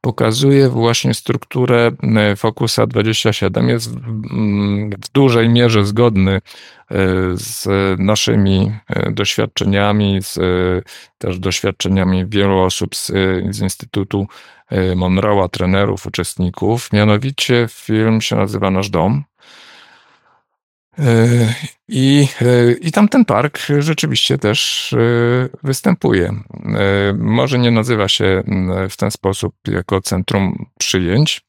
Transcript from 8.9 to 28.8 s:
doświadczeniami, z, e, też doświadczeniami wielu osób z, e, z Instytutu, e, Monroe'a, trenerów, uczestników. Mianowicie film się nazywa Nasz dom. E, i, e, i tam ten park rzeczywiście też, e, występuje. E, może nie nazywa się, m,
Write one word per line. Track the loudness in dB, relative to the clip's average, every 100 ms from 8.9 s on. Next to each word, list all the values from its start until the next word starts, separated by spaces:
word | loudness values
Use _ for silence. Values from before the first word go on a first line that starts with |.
| -4 -2
doświadczeniami, | -2 -4 -2 -4 -2 0 2 2 2 0 0
z, | -4 -4
e, | -2 0 0 -2 -6 -20 -20 _
też | -8 -4
doświadczeniami | -4 -2 -4 -4 -2 0 2 0 0
wielu | 0 2 2
osób | 2 0 -6 -8
z, | -4
e, | 0 0 0 -4
z | -4
Instytutu, | -6 -6 -8 -6 -4 -4 -4 -10 -20 -20 _
e, | -2 0 0
Monroe'a, | 0 0 2 0 0
trenerów, | -2 0 2 0 -4 -6
uczestników. | -8 -8 -4 -4 -2 -2 -2 0
Mianowicie | 0 2 2 -2 -6 0 0 0
film | -6 -2 0 2 0
się | 0 -2
nazywa | -2 -2 0
Nasz | 0 0
dom. | 0 0 0 -6 _ -20 -20 -20 -20 -20 _ _ _ _ _ _ _ _ _ _ -2
E, | 2 4 4 4 2 -2 -8 _ -6
i, | 0 4 4 2 2
e, | 2 4 4
i | 2 0
tam | 2 4
ten | 4 4
park | 2 0 -4 -2 0
rzeczywiście | 0 -2 -2 -2 -2 0
też, | 0 0 -2 -6 -4
e, | 0 2 2 2 0 -2 -6
występuje. | -6 -2 0 0 2 2 0
E, | -4 -10 -12 -6 0 0 2 0 0
może | 0 0 2 2
nie | 2
nazywa | 2 0 0 0
się, | 0 2 0 0
m, | -2 -2 -2